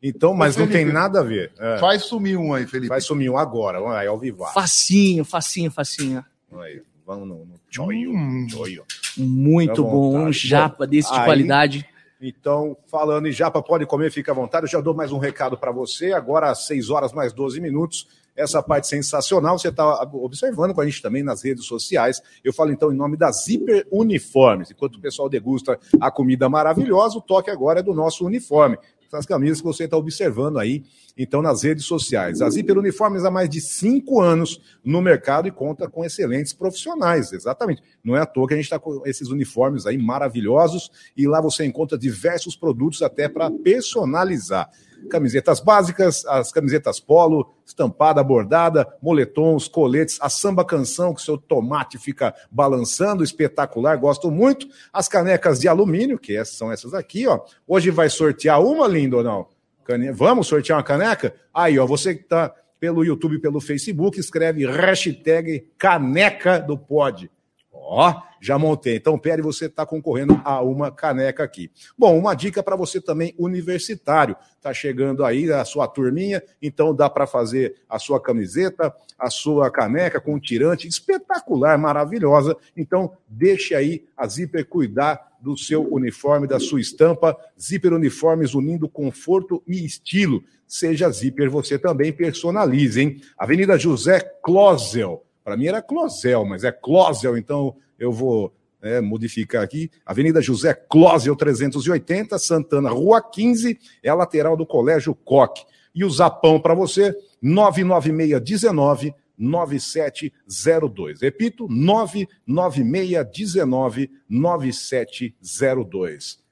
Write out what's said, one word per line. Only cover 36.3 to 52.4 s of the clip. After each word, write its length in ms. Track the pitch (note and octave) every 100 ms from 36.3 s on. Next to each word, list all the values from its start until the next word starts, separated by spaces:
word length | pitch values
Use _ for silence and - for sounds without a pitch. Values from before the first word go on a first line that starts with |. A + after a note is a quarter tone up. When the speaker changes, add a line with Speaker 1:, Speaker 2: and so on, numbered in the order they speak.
| B2+ D3
Speaker 1:
profissionais, 800 | - F#3+ F#3 D4+ E4+ C4+ E3+ A#2
exatamente. 500 | F#2 A2 C3+ A#3 D3+ _ _
Não 140 | A2 C3
é 40 |
à 60 | D#3
toa 200 | - C3
que 80 |
a 20 | D3+
gente 140 | D3
tá 80 | D#3
com 240 | D#3+ C#3
esses 240 | B2+ C3 B2
uniformes 560 | C#3 C3 - C3 C#3
aí 140 | G#2 C3
maravilhosos 920 | A2+ C3 C#3 A#2+ G#2 C3 E3+ F3+ - _ - -
e 100 | C#3+
lá 140 | D#3
você 220 | D#3 - D3
encontra 320 | A#2+ D#3 C#3
diversos 560 | C3 G#2 E3+ E3+ F3+
produtos 480 | - E3 A#2+ C#3+ D#3
até 260 | D3 - D3
pra 220 | D#3 D#3+
personalizar. 1200 | D#3+ F3+ A#3 A#3+ A#3+ D#3+ D#3 F#3+ D#3+ F2 F#2+ E2+ _ _ _ -
Camisetas 520 | E3 C#3 B2+ C#3 D3+
básicas, 640 | F3+ G#3 F3+ F3 F#3 D3 -
as 260 | C3+ B2
camisetas 480 | - C#3+ D3 D3 G2
polo, 540 | _ D#3 E3 D#3 B2+ _
estampada, 580 | _ - C3 - D#3 D3
bordada, 640 | C3+ B2+ G2+ D#3 E3+ D#3+ B2+ -
moletons, 640 | D3 D#3+ B2+ - D#3+ D#3 -
coletes, 520 | - C#3 C3+ D#3+ -
a 80 | C#3+
samba 340 | - G3+ F#3
canção 520 | F3 E3 C3 - F3+
que 80 | D3+
seu 160 | - D3
tomate 580 | _ C#3+ A#2 D3 C3+ A#2
fica 380 | - C3+ B2 -